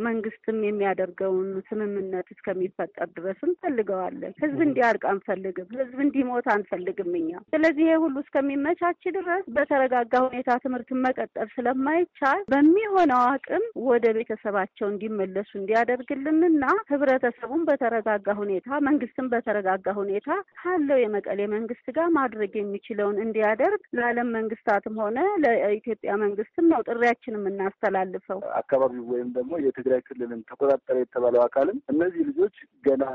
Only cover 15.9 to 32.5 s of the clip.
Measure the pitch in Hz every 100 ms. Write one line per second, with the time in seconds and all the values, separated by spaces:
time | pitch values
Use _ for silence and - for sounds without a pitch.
15.9 | 247 247 277 277 311 349 302 269 392 -
16.9 | 285 277 254 247 - 226 302 330 277 233
17.9 | 226 214 208 196 208 208 185 240 285 294
18.9 | 302 240 - 254 233 233 208 185 190 190
19.9 | 202 196 196 269 370 - - 349 370 285
20.9 | 269 220 202 - 196 208 214 226 247 -
21.9 | 277 339 311 262 214 208 214 202 202 -
22.9 | 208 202 208 226 220 214 220 339 403 -
23.9 | 240 240 240 240 226 220 220 - 202 214
24.9 | 220 208 240 381 403 277 220 202 214 233
25.9 | 214 202 202 208 202 214 - 330 311 -
26.9 | 233 240 233 - 214 196 196 190 - 208
27.9 | 190 185 185 - 190 113 113 - 135 131
28.9 | 123 117 123 123 127 127 170 139 131 127
29.9 | 127 - 123 120 117 - 131 139 131 -
30.9 | 127 123 127 123 120 120 139 147 254 -
31.9 | 294 370 339 294 277 403